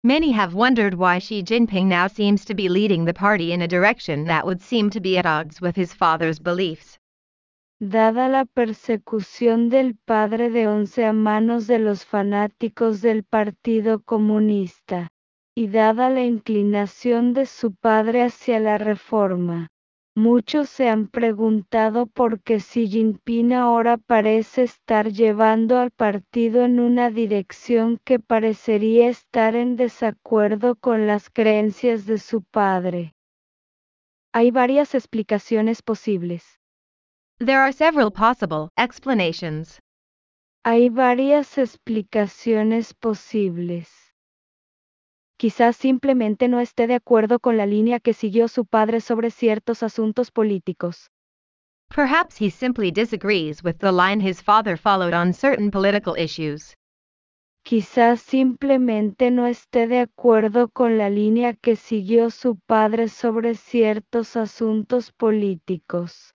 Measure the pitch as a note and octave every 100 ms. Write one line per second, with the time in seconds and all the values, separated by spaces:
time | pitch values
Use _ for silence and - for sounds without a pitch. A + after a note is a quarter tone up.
0 | A#3 D4 D#4+ A3 F#3+ F3+ B3 A#3+ G3+ F3+
1 | F#3 F3+ F3+ G#3+ F3 A3+ A#3 F#3+ F#3+ F3
2 | F#3 - G3+ G3+ - G3+ F#3 F3+ G#3 F3
3 | E3 E3+ G3+ G#3 E3 F3 E3+ F3+ G3+ A#3
4 | - D3 D#3+ D#3+ - F#3 - A#3+ G#3 G#3
5 | F#3 F3+ F3 D3+ D#3 - F3+ F3 F3 -
6 | E3+ D#3+ E3 D#3 E3 F3+ F#3+ D#3+ - _
7 | _ _ _ _ _ _ _ _ G3+ A3
8 | A3 A3+ C4 C4+ C4 - A#3 G#3+ - A3
9 | - A3 F#3+ - A#3+ A3+ A#3 C4 C4 A3
10 | - A3 G#3+ A3+ A#3+ A#3 A3 G#3+ G3+ -
11 | A3 A3 G#3+ G#3+ A3+ A#3 G#3+ A#3 G#3+ G3+
12 | - G#3 G3+ G3+ G#3 _ A#3 - A3+ G#3+
13 | A#3 A3 G3+ A3 G#3 - - A3 G#3+ A3
14 | - A3+ G#3+ G#3+ G#3+ G#3 F#3 _ - F3+
15 | E3+ _ _ _ _ - A3 G#3+ A3 A3
16 | B3+ C4 B3 A3+ - G#3+ G3+ G3+ G3+ -
17 | B3 A#3 A#3+ B3 C4+ - A#3 F#3+ A#3 A3
18 | A3 A#3+ A#3+ - - A3+ G#3+ G#3 G#3+ G3+
19 | - A3 G3 F3+ F3 E3+ E3 _ _ _
20 | _ - A3 A#3+ - D4+ C#4+ - B3 A3
21 | G#3 - A#3 G#3 A3 A3 F#3+ A3+ A3 A3
22 | A#3+ - A#3+ A3 - A3 - B3 A3 G#3+
23 | A3 G3 - A#3 A#3+ B3 A#3+ A#3 A3+ A#3
24 | _ A3+ G#3+ A3 A3 - B3 - - G#3+
25 | G#3+ G3+ A3+ G#3 A3 A3 A3+ B3 B3 _
26 | G#3+ G3+ - A#3+ A#3 A#3 B3 A#3+ A#3+ A#3+
27 | A#3+ A3 A3 G#3 F#3 - - A#3 A3+ A#3
28 | - B3 - A3+ A3 G#3+ - G#3+ A3 A3+
29 | A#3+ A#3+ _ B3 A3 A#3 A#3+ B3 B3 -
30 | A3+ G#3+ - A3 G#3 G#3+ B3 A#3+ C4 A3+
31 | G#3+ G#3 - - G#3+ G#3+ G#3+ G3 B3 A3+
32 | G3 G#3+ - A3+ F3+ A3+ G3 F#3+ F3+ F3
33 | E3 _ _ _ _ _ _ _ _ _
34 | _ _ _ A#3 A#3+ A#3+ B3 C4+ D4 C4+
35 | - A3+ G#3 G3+ - A3+ A3 A3+ - A3
36 | - G3 F3 E3+ _ _ _ _ _ _
37 | _ _ _ _ A#3+ C4+ C4+ C4+ D#4 D#4
38 | A3 G3+ A3 B3 F3+ D#3 D#3 - A#3+ -
39 | C4+ A#3+ F3 E3 E3+ D3+ D#3+ - _ _
40 | _ _ _ _ _ _ A#3+ A#3 B3 A#3
41 | B3+ B3 C4+ D4 C#4 - B3 - - A3
42 | F#3+ A3 G3+ - - A3 G#3+ A3+ A3+ -
43 | A#3 G#3 - A3 G3 E3+ F3 F3 E3 _
44 | _ _ _ _ _ _ _ _ _ _
45 | _ _ _ _ A#3 - A#3+ A#3+ C4+ C4
46 | C#4 C4 G#3+ G#3 B3 A#3+ A#3+ - A#3 B3
47 | - A#3 G#3+ A#3+ - A3+ G3+ G#3 A3+ A#3+
48 | A#3+ A3 A3 G#3 A#3 - A3 A3+ G#3+ A3+
49 | - A3+ A#3 - A#3 G#3+ - A#3 A3+ -
50 | A3 G#3+ B3 - G#3+ G3 - F3+ F3 F3
51 | _ _ _ _ _ _ _ _ _ -
52 | C#4 D#4 E4+ - G#3 - B3+ B3 G3 F3
53 | A#3 G#3 G3 G3+ D#3 D3+ F3 E3 G3+ F#3
54 | F#3 G#3 F#3+ F3+ - G#3+ G#3+ E3+ G#3+ G3
55 | F3 E3+ F3 F3+ C4+ C#4 G#3 G3 G3 G#3
56 | F#3+ E3 D#3+ - D#3 D3 - _ _ _
57 | _ _ _ _ _ _ - A3+ F#3+ -
58 | A#3 A#3+ - C4 C4 B3 C#4 C4+ B3 G#3+
59 | G#3+ G3 B3 B3 A#3+ A#3+ _ B3 A3+ B3
60 | A#3+ - B3 A3 A3 G#3+ A#3+ - A#3+ A3
61 | G3+ G3+ G#3+ A3+ A#3+ A3+ - A3 - A3
62 | F#3+ A#3 A#3 - B3+ G#3+ _ A3 G#3+ A3
63 | A3+ - A#3+ A3+ A3+ A3+ _ A#3+ A3 G#3+
64 | - A#3+ A3+ A#3 G#3+ - A3+ A3 G#3 B3
65 | A3+ _ A3+ G#3+ G3+ F3+ - F3+ _ F3
66 | F3 - _